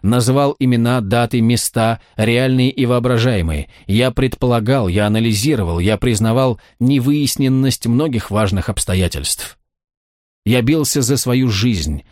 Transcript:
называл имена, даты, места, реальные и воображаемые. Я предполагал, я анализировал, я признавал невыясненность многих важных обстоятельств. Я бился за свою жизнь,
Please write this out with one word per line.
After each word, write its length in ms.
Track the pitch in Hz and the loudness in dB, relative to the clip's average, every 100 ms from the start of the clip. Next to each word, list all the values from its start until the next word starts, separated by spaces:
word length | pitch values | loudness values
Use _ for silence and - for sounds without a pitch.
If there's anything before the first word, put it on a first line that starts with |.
называл 560 | 98 123 117 135 143 - | 0 2 2 2 0 0
имена, 440 | 127 120 117 127 | 0 2 0 0
даты, 400 | 98 120 120 123 | 0 0 0 2
места, 580 | 113 117 - 120 113 110 - - | 2 0 -2 -2 -2 -2 -8 -4
реальные 540 | 110 117 131 131 127 | 0 0 0 2 0
и 160 | - 123 | 0 0
воображаемые. 840 | 123 123 120 123 107 80 76 - - - | 0 0 0 0 0 -2 -4 -8 -12 -2
Я 240 | 104 127 | 0 0
предполагал, 760 | 123 131 - 127 120 110 135 95 | 0 -2 -2 0 0 0 0 0
я 180 | 95 104 | 0 0
анализировал, 720 | 110 113 104 135 131 85 85 | 2 0 0 0 0 0 0
я 200 | 92 107 | 0 0
признавал 600 | 123 110 113 120 131 110 - - | 0 0 2 2 0 -2 -10 -2
невыясненность 1080 | 123 139 123 147 139 - 131 131 135 - 120 | 2 2 2 0 0 0 0 2 0 -2 0
многих 440 | 120 160 117 - | 0 0 -2 -2
важных 400 | 101 101 95 - | -2 0 0 -4
обстоятельств. 880 | 98 - 92 90 69 71 - - - _ _ _ _ _ _ _ _ - | -4 -2 0 -2 -4 -6 -8 -10 -18 _ _ _ _ _ _ _ _ -2
Я 160 | 123 | 0
бился 400 | 117 156 143 147 | 2 0 0 -2
за 160 | 120 139 | 0 -2
свою 320 | 127 123 127 | 0 0 0
жизнь, 540 | 98 120 95 76 71 - | 0 0 0 -4 -8 -12